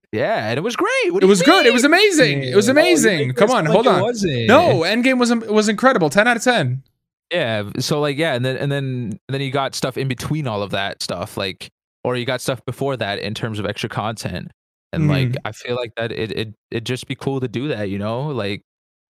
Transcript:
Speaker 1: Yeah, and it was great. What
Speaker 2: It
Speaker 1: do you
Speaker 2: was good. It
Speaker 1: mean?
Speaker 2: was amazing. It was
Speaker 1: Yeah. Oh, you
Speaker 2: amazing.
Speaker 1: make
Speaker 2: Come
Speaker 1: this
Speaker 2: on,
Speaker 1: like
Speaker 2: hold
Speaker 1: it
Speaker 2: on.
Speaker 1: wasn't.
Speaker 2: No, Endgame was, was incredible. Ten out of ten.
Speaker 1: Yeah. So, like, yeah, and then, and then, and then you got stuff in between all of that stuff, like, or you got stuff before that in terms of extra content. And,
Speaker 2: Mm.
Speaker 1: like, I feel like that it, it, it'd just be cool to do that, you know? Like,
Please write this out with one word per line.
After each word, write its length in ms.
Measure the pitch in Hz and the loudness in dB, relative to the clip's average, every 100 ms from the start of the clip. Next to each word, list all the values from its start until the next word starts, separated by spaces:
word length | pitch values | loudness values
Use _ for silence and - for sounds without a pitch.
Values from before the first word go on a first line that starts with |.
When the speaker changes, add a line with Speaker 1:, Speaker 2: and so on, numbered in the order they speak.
| _ | _
Speaker 1:
Yeah, 340 | 107 156 214 107 | -4 -2 -2 -2
and 100 | 127 | -2
it 40 | |
was 160 | 214 226 | -2 -2
great. 340 | 392 539 381 | 0 0 0
What 60 | 190 | 4
Speaker 2:
It 20 | |
Speaker 1:
do 40 | 190 | 4
you 40 | |
Speaker 2:
was 120 | 202 | 6
good. 240 | 285 370 254 | 6 6 6
It 40 | |
Speaker 1:
mean? 40 | |
Speaker 2:
was 100 | 240 | 4
amazing. 600 | 285 349 427 320 226 143 | 6 6 6 4 4 2
It 120 | 131 190 | 0 2
was 120 | 214 | 4
Speaker 1:
Yeah. 40 | |
Oh, 20 | 285 | 4
you 60 | |
Speaker 2:
amazing. 460 | 349 320 220 165 127 | 4 4 4 2 0
Speaker 1:
make 60 | 131 | 2
Speaker 2:
Come 120 | 214 | 2
Speaker 1:
this 80 | 240 | 4
Speaker 2:
on, 100 | 160 | 2
Speaker 1:
like 80 | |
Speaker 2:
hold 120 | 185 247 | 4 4
Speaker 1:
it 20 | |
Speaker 2:
on. 120 | 175 | 2
Speaker 1:
wasn't. 460 | 214 240 185 123 117 | 2 -2 -2 0 4
Speaker 2:
No, 340 | 277 339 185 | 6 6 2
Endgame 340 | 165 226 254 254 | 2 2 2 2
was, 140 | 233 233 | 2 0
was 320 | 220 214 208 | 0 0 2
incredible. 420 | 208 254 247 156 | 2 2 4 2
Ten 160 | 202 233 | 2 2
out 120 | 233 | 2
of 60 | |
ten. 400 | 254 233 127 131 - _ _ _ - | 2 2 0 -4 -10 _ _ _ -6
Speaker 1:
Yeah. 360 | 170 123 107 101 - | -2 0 -2 -4 -6
So, 200 | - 151 | -2 0
like, 180 | 147 139 | 0 0
yeah, 180 | 160 123 | 0 0
and 100 | 127 | -2
then, 100 | 131 | -2
and 160 | 143 | -2
then, 140 | 139 135 | -2 -4
and 340 | 127 113 147 - | -6 -6 -10 -8
then 80 | 139 | -6
you 100 | 139 | -4
got 240 | 139 131 - | -2 -4 -4
stuff 220 | 139 - | -6 -4
in 100 | 135 | -4
between 400 | 139 - 156 135 | -4 -4 -4 -2
all 140 | 104 | -4
of 80 | 98 | -4
that 320 | 98 98 - | -4 -6 -6
stuff, 320 | - 90 101 - | -8 -8 -8 -6
like, 320 | 98 - - _ _ _ 120 | -6 -8 -16 _ _ _ -4
or 100 | 123 | -4
you 80 | 120 | -4
got 140 | 123 | -4
stuff 240 | - 123 - | -4 -6 -8
before 300 | - 139 127 | -6 -4 -4
that 240 | 101 101 | -4 -6
in 140 | 104 | -6
terms 260 | - 117 107 | -6 -6 -6
of 60 | 95 | -6
extra 240 | 104 110 | -6 -6
content. 640 | - 107 113 - 87 - - _ _ _ | -6 -6 -6 -8 -10 -12 -18 _ _ _
And, 100 | - 151 | -2 0
Speaker 2:
Mm. 40 | |
Speaker 1:
like, 260 | 139 127 131 | 2 0 -4
I 80 | 107 | -8
feel 240 | - - 123 | -10 -8 -6
like 160 | 117 - | -6 -6
that 160 | 117 | -6
it, 180 | - 104 | -4 -6
it, 220 | - 110 - - | -6 -8 -12 -10
it'd 140 | 113 113 | -8 -6
just 220 | 123 - | -6 -8
be 80 | 131 | -8
cool 260 | 139 135 | -4 -4
to 80 | 123 | -4
do 180 | 117 151 | -4 -6
that, 200 | 110 104 | -6 -6
you 100 | 98 | -4
know? 280 | 104 120 151 | -4 -4 -6
Like, 340 | 127 101 101 _ _ _ _ _ | -6 -6 -8 _ _ _ _ _